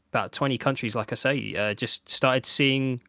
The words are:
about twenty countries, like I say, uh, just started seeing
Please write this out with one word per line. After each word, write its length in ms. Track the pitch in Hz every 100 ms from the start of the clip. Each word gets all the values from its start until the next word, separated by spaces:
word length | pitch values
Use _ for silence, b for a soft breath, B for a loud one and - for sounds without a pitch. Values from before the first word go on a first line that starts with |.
| _
about 200 | 120 95
twenty 260 | - 139 123
countries, 360 | - 135 117 110
like 160 | 107
I 40 | 120
say, 400 | 131 139 107 98
uh, 180 | 104 104
just 320 | 117 - -
started 360 | - 131 131 -
seeing 540 | - 139 135 135 127